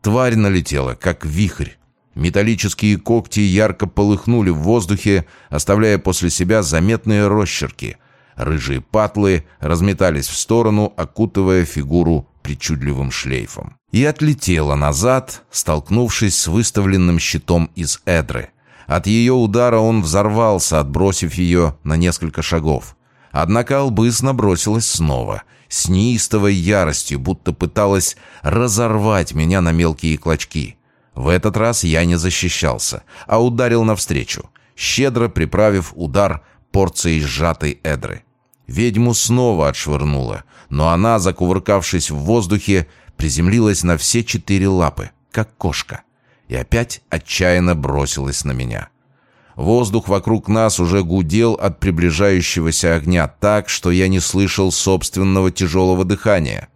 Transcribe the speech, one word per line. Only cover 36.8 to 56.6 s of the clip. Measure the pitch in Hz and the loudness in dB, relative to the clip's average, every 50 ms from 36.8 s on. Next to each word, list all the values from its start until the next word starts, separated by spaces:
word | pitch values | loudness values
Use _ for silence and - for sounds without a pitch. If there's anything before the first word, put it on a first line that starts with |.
| 95 85 - - - 87 82 80 73 | 0 0 0 -2 -2 0 0 0 0
сжатой | 71 62 67 78 85 82 - 76 73 71 - _ | -2 -2 -2 -2 -2 -2 -2 -4 -6 -6 -4 _
эдры. | 80 76 65 - - 50 - _ _ _ _ _ _ _ _ _ - | -6 -6 -6 -6 -10 -12 -12 _ _ _ _ _ _ _ _ _ -8
Ведьму | 62 78 113 120 101 104 117 120 117 | -2 0 0 0 2 2 2 2 2
снова | - - - 117 123 127 120 107 82 76 71 | 0 0 0 2 2 2 2 2 2 0 0
отшвырнуло, | 67 - - 76 73 71 69 76 73 69 65 58 52 50 - _ _ - - _ | 0 -2 -4 -4 -2 -2 0 0 -2 -2 -2 -6 -8 -10 -12 _ _ -20 -16 _
но | 67 71 76 80 | -2 0 2 2
она, | 82 85 98 113 117 110 | 2 2 2 2 2 2
закувыркавшись | 87 95 87 - 90 87 92 95 90 - 101 98 85 - - 90 76 - 78 | 0 -2 -2 0 0 0 0 0 2 2 0 0 0 0 -4 -2 -2 -2 -6
в | 73 | -4
воздухе, | 71 82 113 120 104 85 101 104 - - 101 92 82 - - _ _ - - | -2 0 0 0 2 0 -2 -2 0 0 0 0 0 -2 -10 _ _ -20 -10
приземлилась | _ - 80 65 - 85 90 101 120 113 107 101 85 - | _ -4 -2 0 2 2 2 4 4 4 2 2 2 2
на | 87 87 | 0 0
все | 80 - - - 117 117 | 0 0 -2 -2 -2 -2
четыре | - - 110 - - 101 98 95 98 | -2 -6 -8 -2 -2 0 0 2 2
лапы, | 95 92 85 76 - - 50 - _ _ _ _ _ | 2 2 0 0 -2 -4 -12 -12 _ _ _ _ _
как | - 110 - _ | -6 -6 -6 _
кошка, | _ - 92 71 - - - - - - _ _ _ _ _ _ _ _ | _ -6 -4 -4 -4 -8 -10 -12 -16 -16 _ _ _ _ _ _ _ _
и | _ 62 | _ -8
опять | 64 62 - - 117 117 - - - _ _ | -8 -4 0 0 0 0 -2 -8 -16 _ _
отчаянно | - 80 - - - - 92 90 87 90 90 90 87 | -8 -8 -6 -6 -4 0 2 2 2 2 2 2 0
бросилась | 78 69 69 69 73 69 67 - - 69 67 69 - - | 0 -2 -2 -2 -2 -2 -2 -4 -4 -6 -6 -6 -6 -6
на | 71 67 | -4 -4
меня. | 64 64 60 57 50 50 - _ _ _ _ _ _ _ _ _ _ _ _ _ | -4 -6 -6 -6 -8 -10 -12 _ _ _ _ _ _ _ _ _ _ _ _ _
Воздух | - - 85 113 123 123 104 98 117 - | -4 0 2 2 2 2 2 0 -2 0
вокруг | - 98 98 87 - 113 107 - | 0 -2 0 0 0 -2 -2 0
нас | - 107 110 110 110 - - | 0 0 2 2 0 2 0
уже | 87 85 90 101 95 | 0 2 2 0 0
гудел | 82 87 98 90 78 78 107 113 117 110 | 2 0 0 0 2 2 2 2 2 2
от | - - 98 82 - | 0 -2 -4 -2 -2
приближающегося | - 95 87 80 87 87 80 76 101 101 98 92 82 - - 90 82 82 82 - - 87 82 | -2 -2 0 2 2 0 2 2 2 2 4 2 0 0 -2 -2 0 0 -2 0 0 0 0
огня | 85 73 80 90 87 80 | 0 2 2 2 2 2
так, | 67 - _ - 104 107 107 98 - | 0 -4 _ 0 2 2 2 0 -2
что | - - - 90 | -8 -4 0 0
я | 87 90 95 | 2 2 2
не | 95 95 92 | 2 2 0
слышал | 82 - - 95 101 92 - - 95 92 | 0 0 0 0 0 0 2 0 0 0
собственного | 87 - - 98 95 90 - - - 92 95 98 95 95 95 92 | 0 0 0 0 0 0 0 -4 -4 -2 0 2 2 2 2 0
тяжёлого | 90 - 95 87 76 92 92 92 90 90 92 | 0 -2 -4 0 2 2 2 2 2 2 2
дыхания. | 90 104 - - 113 104 92 78 65 52 50 | 0 -2 -2 2 2 2 2 0 -2 -6 -8